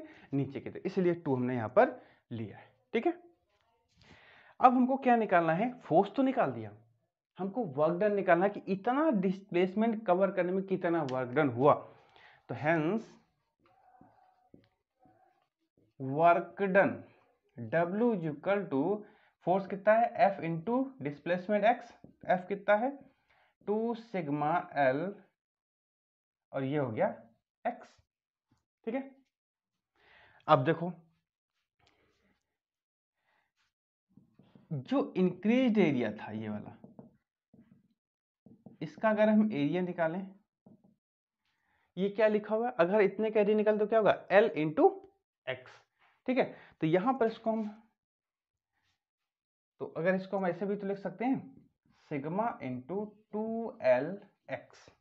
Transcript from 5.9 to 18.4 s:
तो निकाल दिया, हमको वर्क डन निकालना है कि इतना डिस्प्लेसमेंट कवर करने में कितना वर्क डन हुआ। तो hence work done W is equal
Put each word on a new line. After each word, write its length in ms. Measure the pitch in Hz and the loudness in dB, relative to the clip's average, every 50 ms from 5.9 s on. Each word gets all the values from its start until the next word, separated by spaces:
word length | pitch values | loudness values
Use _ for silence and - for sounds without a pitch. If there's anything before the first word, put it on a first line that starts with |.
| 151 175 202 196 - | 4 4 4 2 0
तो 60 | 277 | 0
निकाल 300 | 262 262 262 240 180 139 | 0 0 2 0 0 -2
दिया, 200 | 117 117 110 104 107 - _ _ _ _ _ _ _ _ _ _ _ - | -2 -6 -10 -12 -14 -20 _ _ _ _ _ _ _ _ _ _ _ -8
हमको 260 | 190 196 - 254 233 139 127 | -8 -6 -4 -6 -6 -4 -2
वर्क 220 | 143 151 165 175 175 | 0 0 2 2 0
डन 140 | 214 208 208 | 0 0 0
निकालना 320 | 196 185 190 170 170 190 | 0 4 4 4 4 4
है 40 | 202 | 0
कि 100 | 202 - - 185 | -2 -4 -6 -6
इतना 380 | 196 196 - 240 254 277 320 320 | -6 -2 -2 -2 0 2 2 2
डिस्प्लेसमेंट 920 | 254 190 180 196 185 - - - 170 175 185 185 - 214 220 233 220 214 - | 2 2 0 0 -2 -4 -8 -4 0 0 0 0 0 -2 -2 -2 -2 -2 0
कवर 240 | - 175 185 196 190 | 0 2 2 2 0
करने 200 | 185 180 175 180 | 0 -2 -2 -2
में 100 | 185 196 190 | -2 -4 -4
कितना 380 | 190 190 180 185 170 170 165 151 127 | -4 -4 -2 -2 -2 -2 -2 -2 -2
वर्क 220 | 127 131 127 120 123 | -4 -4 -4 -2 0
डन 140 | 147 156 135 | 0 0 0
हुआ। 240 | 117 120 135 147 - - - - - - _ _ _ - - - - _ _ - | 0 4 4 4 4 4 0 -10 -20 -20 _ _ _ -20 -20 -20 -20 _ _ -12
तो 60 | 135 | -12
hence 480 | 107 135 156 170 160 151 165 208 226 - - - - _ _ _ _ _ _ _ _ _ _ _ _ _ _ _ _ - - _ _ _ _ _ _ _ _ - - _ _ _ _ _ _ _ _ _ _ _ _ _ _ _ _ _ _ _ _ _ _ _ _ _ _ _ - | -4 -2 0 0 2 0 0 -2 -2 -6 -10 -18 -20 _ _ _ _ _ _ _ _ _ _ _ _ _ _ _ _ -20 -20 _ _ _ _ _ _ _ _ -20 -20 _ _ _ _ _ _ _ _ _ _ _ _ _ _ _ _ _ _ _ _ _ _ _ _ _ _ _ -10
work 680 | 135 131 135 151 165 170 170 170 170 - - - 202 190 | -8 -4 0 4 6 6 6 4 0 -6 -6 -4 -4 2
done 260 | 180 196 170 123 107 - - - _ _ _ _ _ _ _ _ _ | 4 4 4 4 0 -4 -12 -18 _ _ _ _ _ _ _ _ _
W 580 | - 117 110 156 165 175 175 190 214 240 240 226 | -14 -10 -4 -2 -2 0 0 -2 0 0 0 0
is 100 | 180 160 | -2 -4
equal 420 | 160 143 143 | -6 -8 -6